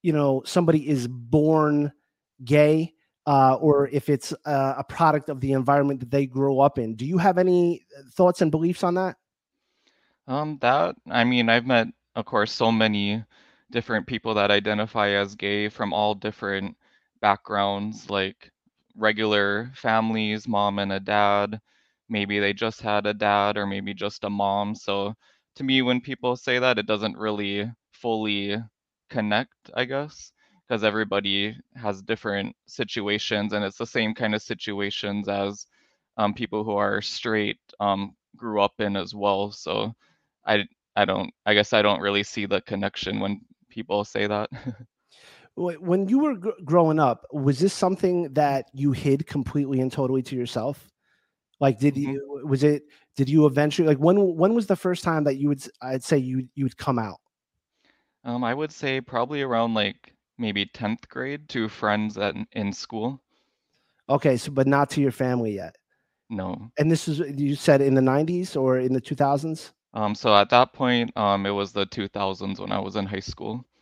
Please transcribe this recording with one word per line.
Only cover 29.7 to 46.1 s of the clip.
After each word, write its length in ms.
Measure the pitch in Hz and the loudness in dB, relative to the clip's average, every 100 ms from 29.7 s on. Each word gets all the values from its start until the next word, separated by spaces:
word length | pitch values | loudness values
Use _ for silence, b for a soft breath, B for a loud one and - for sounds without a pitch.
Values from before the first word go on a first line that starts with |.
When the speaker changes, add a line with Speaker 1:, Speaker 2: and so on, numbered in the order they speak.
Speaker 2:
I 100 | - 123 | -6 -4
guess, 460 | 135 151 - - _ _ _ _ | -4 -8 -12 -20 _ _ _ _
'cause 160 | 113 | 0
everybody 720 | 107 107 104 101 98 98 104 - - 135 | 0 0 0 -2 0 -2 -2 -6 -18 -8
has 260 | 110 98 | -8 -8
different 520 | 98 110 110 101 98 - _ | -6 -6 -4 -4 -6 -10 _
situations, 880 | - - 117 101 104 - 107 104 | -8 -8 -4 -2 -2 -2 -4 -2
and 100 | 104 | -4
it's 140 | 98 - | -4 -6
the 80 | 117 | -6
same 280 | 123 110 | -2 -2
kind 200 | 110 113 | -2 -2
of 80 | 107 | -2
situations 840 | - 104 - 101 101 - 104 101 101 | -6 -10 -8 -6 -6 -6 -6 -6 -4
as, 380 | 101 101 101 - _ _ _ _ - | -4 -4 -6 -16 _ _ _ _ -2
um, 160 | 104 | -2
people 300 | 110 117 107 | -2 -6 -6
who 120 | 107 101 | -2 -2
are 240 | 101 104 | 0 -2
straight, 580 | - - 120 107 101 - _ - | -6 -8 -2 -2 -2 -6 _ -4
um, 340 | 101 98 98 - _ - | -2 -2 -4 -12 _ -14
grew 240 | 117 104 | -6 0
up 200 | 101 - | 0 0
in 160 | 104 101 | -2 -2
as 180 | 87 | -6
well. 360 | 104 101 98 104 | -2 0 0 -2
So 420 | - 80 104 110 117 _ _ _ _ - | -6 -6 -4 -4 -8 _ _ _ _ -2
I, 200 | 104 98 _ _ 104 | 0 -2 _ _ -2
I 80 | |
don't, 280 | 98 98 - - 104 | 0 0 -4 -6 0
I 80 | |
guess 180 | 104 104 | 2 2
I 80 | 110 | 2
don't 180 | 104 98 | 2 2
really 220 | 101 101 | 0 -2
see 240 | 101 - 101 | -2 -6 -4
the 160 | 101 | -4
connection 580 | - 101 98 - 95 104 | -4 -4 -4 -6 -6 -4
when 220 | 98 101 - _ _ | -4 -6 -10 _ _
people 360 | 110 113 101 | -14 -4 -4
say 220 | 107 107 104 | -2 -4 -2
that. 240 | 104 107 | -2 -6
<laughs> 380 | 127 131 117 117 _ b b b b b - | -10 -12 -14 -20 _ b b b b b -6
Speaker 1:
Wh-, 240 | 180 165 | -6 -4
when 280 | 180 185 | -2 0
you 100 | 196 | 2